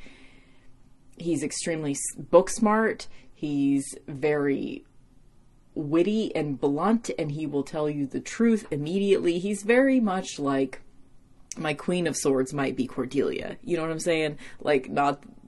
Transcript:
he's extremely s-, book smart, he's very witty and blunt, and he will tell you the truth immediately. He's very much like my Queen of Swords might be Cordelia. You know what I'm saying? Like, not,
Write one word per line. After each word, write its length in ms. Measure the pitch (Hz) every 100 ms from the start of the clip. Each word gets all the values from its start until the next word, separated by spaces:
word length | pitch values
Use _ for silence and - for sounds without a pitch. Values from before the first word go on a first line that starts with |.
| - - - - - - - - - - - -
he's 240 | 170 151
extremely 500 | 147 - - 160 151
s-, 240 | 139 - -
book 320 | 151 170 190
smart, 580 | - 214 214 220 - - - -
he's 640 | - 151 143 139 139 135 - -
very 800 | 139 151 147 143 135 - - - - - - - - - - _
witty 640 | - 147 160 180 214 208 -
and 240 | 151 131
blunt, 500 | 147 143 190 226 - -
and 140 | 156
he 160 | 147 151
will 160 | 143
tell 260 | 135 160 151
you 160 | 147 139
the 140 | 135
truth 480 | - - 233 220 -
immediately. 680 | 147 147 190 196 190 175 170
He's 240 | 196 202
very 360 | 208 240 269 262
much 380 | 214 185 185 -
like 440 | 143 139 135 - - - - - - - - -
my 160 | 156
Queen 320 | 147 - 180 165
of 120 | 135
Swords 360 | 147 131 131
might 220 | 143 135 127
be 100 | 127
Cordelia. 720 | - 123 139 101 - - -
You 140 | - 165
know 60 |
what 80 | 160
I'm 80 | 160
saying? 380 | 175 160 156 151 - -
Like, 300 | - 143 -
not, 340 | - 143 170 - -